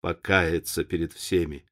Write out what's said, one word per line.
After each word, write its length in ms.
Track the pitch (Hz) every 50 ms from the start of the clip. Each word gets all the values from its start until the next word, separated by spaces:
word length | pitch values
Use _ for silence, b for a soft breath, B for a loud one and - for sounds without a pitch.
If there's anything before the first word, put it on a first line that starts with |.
покаяться 800 | - 87 85 - _ - 98 95 87 80 85 82 - - - - 80
перед 300 | - - 82 82 78 -
всеми 520 | - - - 98 90 85 78 73 69 _ _